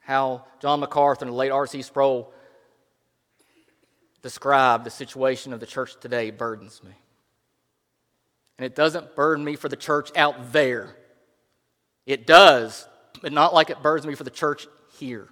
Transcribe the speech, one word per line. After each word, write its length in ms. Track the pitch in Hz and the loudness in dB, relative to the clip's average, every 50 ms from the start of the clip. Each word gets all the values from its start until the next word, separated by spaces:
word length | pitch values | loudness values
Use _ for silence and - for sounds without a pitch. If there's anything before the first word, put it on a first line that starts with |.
how 440 | _ - 135 135 135 131 127 123 - - _ _ | _ -2 -2 -2 -2 -2 -6 -8 -14 -20 _ _
John 180 | - 143 147 147 | -4 -2 -2 -2
MacArthur 460 | 143 135 - 147 143 143 135 - 143 | -4 -4 0 2 2 2 2 -2 -6
and 80 | 127 120 | -10 -4
the 20 | |
late 160 | 123 131 135 | -4 -4 -2
R 160 | 135 139 143 | -2 -2 -4
C 140 | - - 139 | -4 -8 -14
Sproul 500 | 127 - _ 143 139 139 131 123 117 - - - - _ _ _ _ _ _ _ _ _ _ _ _ _ _ _ _ _ _ _ _ _ _ _ _ _ _ _ _ _ _ _ _ _ _ _ | -14 -8 _ 0 2 2 2 -2 -6 -12 -20 -20 -20 _ _ _ _ _ _ _ _ _ _ _ _ _ _ _ _ _ _ _ _ _ _ _ _ _ _ _ _ _ _ _ _ _ _ _
described 640 | _ 127 - - - 139 143 135 131 127 120 113 120 | _ -18 -16 -8 -2 2 2 4 4 4 2 2 -2
the 40 | 117 | -8
situation 640 | - - 135 - - 131 131 135 131 127 - 139 | -14 -14 -16 -16 -6 -2 -2 -2 -2 -4 -8 -14
of 80 | 123 113 | -14 -14
the 60 | 117 | -14
church 340 | - - 135 127 - - _ | -12 -8 -10 -10 -10 -12 _
today 320 | - 123 123 120 113 107 | -12 -8 -6 -6 -6 -6
burdens 500 | 107 107 120 117 110 107 98 104 - - | -8 -8 -8 -8 -8 -12 -16 -20 -20 -20
me. 100 | - 95 98 _ _ _ _ _ _ _ _ _ _ _ _ _ _ _ _ _ _ _ _ _ _ _ _ _ _ _ _ _ _ _ _ | -20 -20 -20 _ _ _ _ _ _ _ _ _ _ _ _ _ _ _ _ _ _ _ _ _ _ _ _ _ _ _ _ _ _ _ _
And 80 | - 131 | -14 -14
it 80 | 127 127 | -12 -2
doesn't 440 | - 151 160 156 175 160 - - | 0 0 0 0 -4 -12 -10 -4
burden 260 | - 143 156 160 147 147 | -2 0 0 0 -2 -4
me 140 | 147 151 | -8 -8
for 100 | 143 - | -8 -8
the 80 | 147 143 | -10 -10
church 340 | 135 - - 151 147 143 - - | -10 -4 -2 -2 -2 -2 -4 0
out 380 | 175 147 147 143 131 123 123 117 | 2 2 2 0 -6 -16 -2 0
there. 420 | 151 147 127 123 113 98 - - - _ _ _ _ _ _ _ _ _ _ _ _ _ _ _ _ _ _ _ _ _ | 2 2 2 -2 -6 -8 -14 -20 -20 _ _ _ _ _ _ _ _ _ _ _ _ _ _ _ _ _ _ _ _ _
It 200 | 131 139 131 117 | -8 -8 -6 4
does, 640 | 113 160 175 196 180 143 123 113 110 104 - - - _ _ _ _ _ - | 8 10 10 10 10 8 6 0 -4 -10 -16 -20 -20 _ _ _ _ _ -14
but 120 | - 147 143 | -12 -4 0
not 200 | 151 156 170 160 | 2 2 4 4
like 160 | 165 156 - | 2 2 2
it 140 | 160 - 135 | -2 -2 -2
burdens 240 | 151 156 160 139 | -2 -2 -2 -4
me 80 | 156 143 | -8 -12
for 80 | 131 143 | -12 -14
the 60 | 127 | -16
church 360 | - - 165 151 147 - - - _ _ _ _ _ | -10 -6 -4 -4 -4 -6 -12 -20 _ _ _ _ _
here. 300 | - 156 127 123 107 95 _ | -14 -12 -12 -12 -14 -16 _